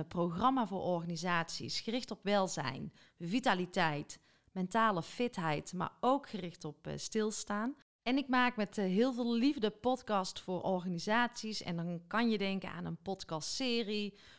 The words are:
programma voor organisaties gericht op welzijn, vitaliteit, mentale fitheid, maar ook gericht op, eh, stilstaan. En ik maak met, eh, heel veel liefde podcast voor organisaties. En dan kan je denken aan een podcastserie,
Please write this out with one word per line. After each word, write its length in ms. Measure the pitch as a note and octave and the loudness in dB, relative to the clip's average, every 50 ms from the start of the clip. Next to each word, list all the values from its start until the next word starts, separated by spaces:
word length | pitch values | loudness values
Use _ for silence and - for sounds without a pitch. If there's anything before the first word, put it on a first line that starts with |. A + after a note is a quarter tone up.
| D#3 - | 0 -2
programma 580 | - F3 F3 E3+ E3 F3+ G#3+ C4 C4+ C4 A3+ | 0 0 0 0 2 2 4 4 4 4 0
voor 160 | F3 G3 F#3 | 0 -2 -2
organisaties 1000 | - F3 F3+ E3+ E3 E3+ E3+ D#3 E3+ F#3 F3 E3 E3 - - - - - - - | 0 0 0 0 -2 -4 -4 -2 0 2 2 2 0 -2 -6 -8 -6 -4 -6 -4
gericht 300 | - A3+ A3 C4 A3+ - | -4 -2 -4 -4 -4 -6
op 120 | G#3 - | -8 -4
welzijn, 720 | - F#3+ G#3 G3+ F#3+ F3+ - D#3+ C#3+ B2+ C3+ C3+ D3+ - - - - - _ - | 0 2 4 4 4 2 0 -2 -4 -4 -4 -4 -8 -10 -12 -14 -20 -20 _ -10
vitaliteit, 1000 | F3 E3+ G3 C4 B3 B3+ G3 F3+ F3+ F3 - F#3+ F3 D#3+ D3 C#3+ - - - - _ _ _ _ _ _ | -4 -2 0 2 4 2 2 2 0 -2 0 2 2 2 2 -2 -6 -8 -12 -18 _ _ _ _ _ _
mentale 500 | - F#3+ F#3 F3+ - A3+ A3+ A3 G3+ E3+ | -6 -4 -2 0 2 4 4 4 4 2
fitheid, 680 | D#3+ - - - B3 A#3+ - G3+ E3 D#3+ D3+ D3+ D#3+ - | -2 -4 -2 -2 -2 -2 -2 -2 0 0 0 0 -2 -6
maar 200 | - F3+ E3 - - _ | -6 -6 -6 -6 -4 _
ook 280 | - B3 C#4 C#4 C#4 - | 2 4 4 4 0 -4
gericht 360 | - F#3 F3 E3+ - - - | -8 -8 -8 -8 -10 -10 -10
op, 220 | D3+ C#3+ _ - | -10 -10 _ -8
eh, 60 | D3+ D3 | -8 -8
stilstaan. 800 | D3 - - - A3 G#3+ G#3+ G3+ - - - G3+ G#3 A3 B3+ D4+ - _ _ _ _ | -6 -6 -2 0 0 0 0 -2 -4 -4 -4 -2 -2 -2 -2 -4 -6 _ _ _ _
En 140 | - A#3 C4 | -2 0 0
ik 120 | C#4+ C#4 C4+ | 0 2 2
maak 280 | B3+ B3+ B3 B3 - | 4 4 4 4 2
met, 220 | G#3+ G#3 - - A3 | 0 -2 -2 0 0
eh, 60 | G3 | 0
heel 280 | F#3 F3+ G3+ A#3+ C4 | 2 4 4 4 4
veel 220 | B3 A#3+ B3 A#3 A#3 | 2 0 0 2 2
liefde 360 | A#3 A#3+ C#4+ D4 C#4+ G#3+ G#3 | 4 4 4 4 2 0 -2
podcast 680 | G#3 - - B3 C4 B3+ - - G#3+ G3 F#3+ - - - | -2 0 0 0 0 0 0 0 0 0 0 -2 -6 -8
voor 220 | - - F#3 E3+ | -6 -4 -2 0
organisaties. 1000 | - F#3 F#3+ F3+ E3+ F#3 F3 E3+ - G#3 G#3+ A#3+ A#3+ A#3 - - - A3 G#3+ - | 0 0 0 0 0 -2 -4 -2 0 2 2 4 2 2 -2 -6 -8 -6 -6 -6
En 140 | - - E3+ | -6 -4 -4
dan 240 | E3+ E3+ F3 F3 E3+ E3+ | -4 -4 -4 -6 -6 -6
kan 240 | - - A3 A#3+ A#3 | -2 0 2 2 4
je 80 | A3 G3+ | 2 2
denken 320 | G3 G3 F#3+ F#3+ F#3 F#3 | 2 0 -2 -2 -4 -6
aan 140 | D#3+ E3+ F3+ | -8 -6 -6
een 180 | E3+ E3 - | -6 -6 -6
podcastserie, 1120 | - G3 F#3+ - - - E3 D#3 D3+ - - - C4+ B3 A#3 A#3 A3+ G3 G#3+ G#3+ G#3 G3+ G3+ - - - - | -6 -6 -6 -6 -6 -6 -6 -4 -4 -4 -4 -2 0 2 2 0 0 0 -2 -2 -2 -4 -6 -10 -20 -20 -20